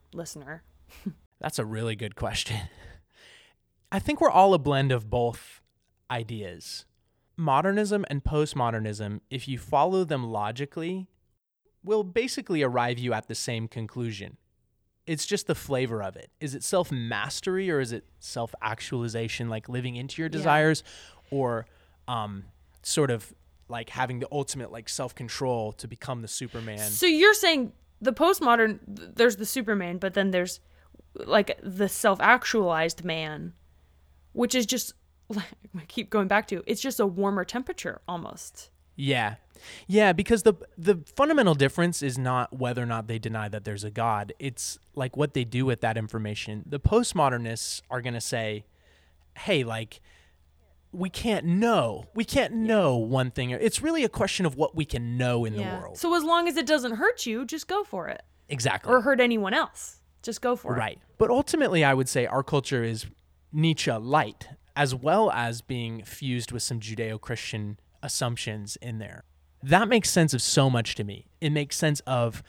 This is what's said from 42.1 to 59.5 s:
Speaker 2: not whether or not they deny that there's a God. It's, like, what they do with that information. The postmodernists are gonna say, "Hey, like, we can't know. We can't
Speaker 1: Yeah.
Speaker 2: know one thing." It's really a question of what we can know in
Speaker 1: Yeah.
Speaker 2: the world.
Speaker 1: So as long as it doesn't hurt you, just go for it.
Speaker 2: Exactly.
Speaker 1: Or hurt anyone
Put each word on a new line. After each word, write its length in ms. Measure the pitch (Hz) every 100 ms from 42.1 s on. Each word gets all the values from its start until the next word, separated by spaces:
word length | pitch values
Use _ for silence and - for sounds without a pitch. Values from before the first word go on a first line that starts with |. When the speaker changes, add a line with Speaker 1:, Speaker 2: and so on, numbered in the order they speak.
| 123
Speaker 2:
not 400 | 127 127 123 131
whether 240 | 127 123
or 40 | 120
not 220 | 113 110
they 120 | 113
deny 280 | 113 110 107
that 140 | 104 101
there's 180 | 101
a 80 | 107
God. 420 | 107 117 107 101 -
It's, 400 | 139 127 - - _ -
like, 200 | 127 131
what 180 | -
they 100 | - 120
do 200 | 123 131
with 160 | 120
that 140 | 117 113
information. 640 | 107 113 107 104 - 107 -
The 140 | 143
postmodernists 1040 | - 214 240 180 143 123 117 117 - - -
are 120 | 123
gonna 180 | 123 117
say, 440 | - 120 110 107 - _ _ _ _ _ _ -
"Hey, 260 | - 175 120
like, 340 | 110 110 - _ - _ _ _ _ _ _ _
we 180 | 175 185
can't 360 | - 240 202 170
know. 600 | 175 233 220 117 104 - -
We 100 | 226
can't 280 | 277 233
Speaker 1:
Yeah. 100 | 226 220
Speaker 2:
know 300 | 220 170 123
one 340 | 113 131 127
thing." 200 | 127 123
It's 300 | 127 226 -
really 220 | 294 330
a 60 | 247
question 360 | - 196 - 180
of 100 | 131
what 200 | 151 160
we 100 | 151
can 320 | 131 120 123
know 280 | 127 120 113
in 80 |
Speaker 1:
Yeah. 220 | 107 98 92
Speaker 2:
the 60 |
world. 160 | 90 -
Speaker 1:
So 160 | 339 339
as 80 |
long 240 | 311 339 339
as 100 | 294
it 80 | 294
doesn't 300 | 302 247 226
hurt 300 | 370 494 -
you, 200 | 220 254
just 220 | 320 -
go 160 | 392
for 240 | 403 196 160
it. 140 | - - _ -
Speaker 2:
Exactly. 420 | 139 120 95 -
Speaker 1:
Or 80 | 247
hurt 180 | 247 262
anyone 320 | 247 233 190